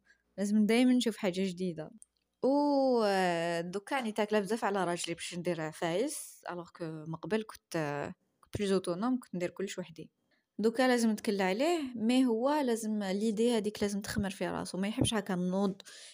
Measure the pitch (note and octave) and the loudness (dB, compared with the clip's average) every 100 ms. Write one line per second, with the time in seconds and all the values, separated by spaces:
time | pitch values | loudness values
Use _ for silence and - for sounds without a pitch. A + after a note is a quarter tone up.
0 | _ _ _ - G3+ G#3+ G#3 A3+ B3+ B3+ | _ _ _ -4 0 4 4 6 6 4
1 | A#3 G#3+ G3+ F3+ G3 F3 F#3 D#3+ D#3 - | 2 0 -2 0 -2 -2 -6 -6 -10 -14
2 | - _ _ _ B3 C#4+ D4 C#4 C4+ A#3+ | -20 _ _ _ 0 2 4 4 4 4
3 | G#3+ F#3+ F#3 E3+ E3+ E3+ E3+ F#3+ - C#4 | 4 4 2 2 0 -2 -2 -6 -4 -4
4 | A3+ G#3+ G#3 G#3+ F#3+ A3+ A3 G3+ F3 F3 | -2 -2 2 2 2 0 0 0 0 -2
5 | - E3+ - F3+ E3+ E3 D#3 D#3 F3 F3 | -4 -6 -8 -6 -4 -2 -4 -4 -2 0
6 | C#4 - - - - F3 E3 - E3 D#3+ | -2 -4 -12 -14 -12 -10 -12 -10 -10 -8
7 | D#3 D#3+ E3+ G#3+ G#3+ - - E3 D3 C#3+ | -8 -8 -2 -2 -2 -12 -8 -4 -2 -4
8 | - F#3 _ _ - - G3+ F#3+ F#3 F3 | -6 -10 _ _ -10 -4 0 0 0 -4
9 | A#3 B3+ - F3 F3 F3 G3 - E3 D#3+ | -2 -2 -4 -6 -4 -4 -8 -8 -10 -12
10 | E3 _ _ _ _ - G#3+ A#3 B3+ B3 | -20 _ _ _ _ 0 0 2 4 4
11 | A3+ G#3 - G3+ F#3+ G3 D4+ F4 C4+ A#3+ | 4 2 -2 0 0 2 2 0 -2 -4
12 | A3 B3+ C4 A3 B3+ D4+ C4 A3 G#3+ G#3+ | 2 4 4 2 2 2 2 0 -2 -2
13 | G3 G3 A3 G#3 A#3 A#3 G#3 - G#3 G3+ | -2 0 0 2 2 2 0 -2 -2 -2
14 | G#3 - G3 - F3 E3+ F3+ F3+ G3 A#3 | -4 -4 -4 -4 -4 -4 -4 -4 -2 0
15 | - A3 G3+ F3+ F3+ F#3+ G3+ G3 - - | 0 0 -2 -2 0 0 0 -2 -12 -20
16 | - | -20